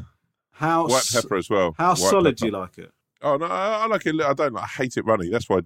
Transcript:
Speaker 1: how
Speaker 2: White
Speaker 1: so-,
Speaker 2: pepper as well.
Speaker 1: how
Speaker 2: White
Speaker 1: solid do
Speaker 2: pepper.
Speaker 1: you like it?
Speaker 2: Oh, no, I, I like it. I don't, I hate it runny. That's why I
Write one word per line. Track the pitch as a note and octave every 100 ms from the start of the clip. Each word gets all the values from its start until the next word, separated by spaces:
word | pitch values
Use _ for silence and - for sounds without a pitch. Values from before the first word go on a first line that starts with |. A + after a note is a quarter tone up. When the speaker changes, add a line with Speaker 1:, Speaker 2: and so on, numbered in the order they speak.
| - _ _ _ _
Speaker 1:
how | - D#3 E3 E3
Speaker 2:
White | B2+
Speaker 1:
so-, | B2 A#2+
Speaker 2:
pepper | - G2
as | F2
well. | G#2 F2+ D#2
Speaker 1:
how | E3+
Speaker 2:
White | F3+
Speaker 1:
solid | F#3+ G3 E3 A#2+
do |
Speaker 2:
pepper. | A2+
Speaker 1:
you | G2+
like | F#2 -
it? | E2+ _ _ _
Speaker 2:
Oh, | C#3+ C#3+
no, | E3+
I, | F#3 G3 A3
I | A3
like | G#3 E3+
it. | D#3
I | D3
don't, | C#3 D3+ A2
I | G#2
hate | - C3 A#2
it | G2+
runny. | A2 E2+
That's | A2+ -
why |
I | F#2+